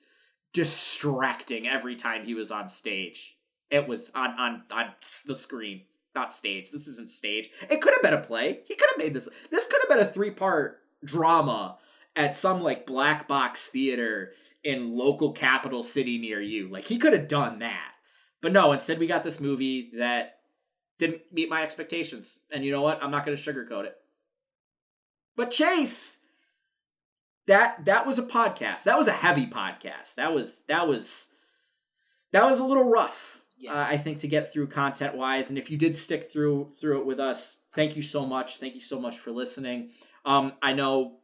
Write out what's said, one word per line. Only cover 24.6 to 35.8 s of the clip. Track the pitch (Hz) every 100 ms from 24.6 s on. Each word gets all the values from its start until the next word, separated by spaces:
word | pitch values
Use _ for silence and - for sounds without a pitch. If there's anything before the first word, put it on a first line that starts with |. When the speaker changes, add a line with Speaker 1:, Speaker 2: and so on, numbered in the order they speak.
| _ _ _ _ _ _ _
Speaker 1:
But | - 240
Chase, | - 339 349 240 - - - _ _ _ _ _ _ _ _ _ _ _ _ -
that, | 202 240 - 156
that | 226 269
was | 247
a |
podcast. | 240 233 208 - 107 90
That | - 277
was | 226
a |
heavy | - 175 151 120
podcast. | 113 95 - 98 69 - -
That | 156
was, | 151 110 - -
that | 165 170
was, | 120 - - - _ _ _ _ _ _ _ _ _ -
that | 190
was | 262 254
a |
little | 262 269
rough, | 247 226 - - - - _ _
Speaker 2:
Yeah. | -
Speaker 1:
uh, | 147 143
I | 147
think, | 151 147
to | 147
get | 151 147
through | 151 139
content-wise. | 147 139 139 143 127 131 135 131
And | 139
if | 131
you |
did | 151